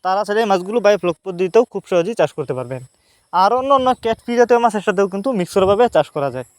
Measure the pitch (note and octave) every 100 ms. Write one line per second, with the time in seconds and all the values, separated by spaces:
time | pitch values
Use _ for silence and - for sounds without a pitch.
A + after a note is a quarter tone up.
0 | F#3 F#3+ G#3 G#3 A3+ G3 F#3 A#3 G3+ G3+
1 | F3 D#3+ F#3+ F3 F#3 A3 B3 G3 - F3+
2 | E3+ A3+ D#3 - C3+ C3 B2 B2+ C3 _
3 | _ _ _ F3 G3 B3 C4+ C#4 B3+ B3+
4 | A3+ A3 - A#3+ A#3 A#3+ A#3+ G3+ G3 F#3+
5 | G3 G3 C4 A3+ F3 G3 F#3+ G3+ A#3+ -
6 | C#3+ D3+ C#3 B2 B2+